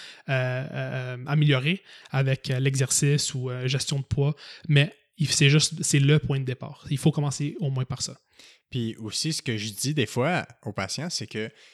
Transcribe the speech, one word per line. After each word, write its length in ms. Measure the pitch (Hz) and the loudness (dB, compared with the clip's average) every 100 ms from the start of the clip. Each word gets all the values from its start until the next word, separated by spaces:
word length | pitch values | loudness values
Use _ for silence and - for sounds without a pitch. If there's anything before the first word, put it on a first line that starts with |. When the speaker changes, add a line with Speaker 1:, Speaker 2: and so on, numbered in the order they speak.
| - - - | -20 -14 -4
Speaker 1:
euh, 40 | 131 127 127 135 | -2 0 -4 -6
euh, 440 | 135 131 127 127 123 127 | -6 -6 -6 -8 -8 0
améliorer 540 | 147 147 131 143 190 - - - | 2 4 4 2 -4 -6 -20 -6
avec, 400 | 135 135 131 - | 0 0 0 -2
euh, 80 | 127 | 0
l'exercice 760 | 139 135 131 - 143 143 - | 0 0 0 2 2 2 0
ou, 160 | 131 127 | -4 -6
euh, 180 | 123 127 | -4 -2
gestion 300 | 131 - 143 | -2 -2 -4
de 40 | |
poids, 300 | 131 - 143 151 - - - | -2 0 0 0 -10 -12 2
mais 240 | 143 147 - _ - | 4 4 -2 _ -2
il, 120 | 147 | 0
c'est 180 | - 143 | 4 6
juste, 320 | 151 - 160 | 6 4 -2
c'est 180 | - 147 | 2 4
le 180 | 139 151 | 6 4
point 220 | - 139 | 2 -2
de 40 | |
départ. 400 | 131 123 127 - - | -4 -6 -10 -12 -6
Il 80 | 139 | 2
faut 140 | 165 | 2
commencer 440 | 151 143 - 147 339 | 2 -2 -2 -6 -4
au 100 | 151 | -4
moins 140 | 131 | -2
par 180 | 127 135 | -4 -6
ça. 160 | - - _ _ - _ - | -8 -12 _ _ -20 _ -10
Speaker 2:
Puis 280 | 127 113 110 | -4 -4 -6
aussi, 360 | 110 - 151 | -8 -4 -4
ce 100 | 156 | -4
que 140 | - 110 | -4 -4
je 140 | 107 | -4
dis 240 | 101 131 | -6 -4
des 120 | 151 110 | 0 0
fois 380 | 123 139 175 - - | 0 0 0 -4 -10
aux 80 | 113 | -10
patients, 360 | 101 95 - 170 | -6 -6 -6 -6
c'est 200 | - 101 | -6 -6
que 200 | 110 110 _ - | -8 -8 _ -20